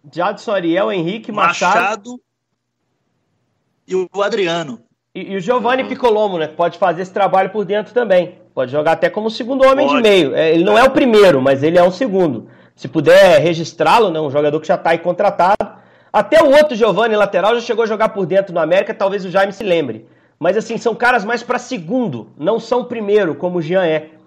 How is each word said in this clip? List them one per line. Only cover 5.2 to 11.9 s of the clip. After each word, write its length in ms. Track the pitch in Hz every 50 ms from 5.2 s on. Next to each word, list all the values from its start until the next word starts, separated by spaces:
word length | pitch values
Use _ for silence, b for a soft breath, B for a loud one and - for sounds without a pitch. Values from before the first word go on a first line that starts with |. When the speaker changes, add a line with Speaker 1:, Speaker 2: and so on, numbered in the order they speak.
| 180 180
Speaker 1:
e 40 | 196
o 40 | 196
Giovanni 420 | 165 208 247 247 208 233 254 262
Speaker 3:
Uhum. 60 | 247 202
Speaker 1:
Picolomo, 500 | 262 - 254 240 214 214 214 202 185 165
né, 100 | 156 151
que 60 | -
pode 240 | - 175 170 165 -
fazer 240 | 202 180 165 170
esse 100 | 190 185
trabalho 380 | - 214 196 180 180 190 190 185
por 140 | 190 214 202
dentro 280 | 165 - 214 208 - -
também. 440 | 240 240 202 185 180 170 - - _ - _ _
Pode 160 | 135 131 123
jogar 200 | 131 151 151 160
até 160 | 160 165 180 170
como 220 | - 214 214 220
segundo 340 | 220 - 254 220 277 262 262
homem 220 | 262 269 269 285
de 60 | 277
Speaker 2:
Pode. 100 | 277 277
Speaker 1:
meio. 320 | 226 214 202 185 156 131 117
É, 180 | 143 156 160
ele 120 | 165 165 175
não 140 | 202 208 220
é 60 | 262
o 60 | 269
primeiro, 500 | 269 302 285 247 220 208 202 180 160 135
mas 220 | 127 135 135 127
ele 160 | 135 160 170 180
é 40 |
um 80 | 175 185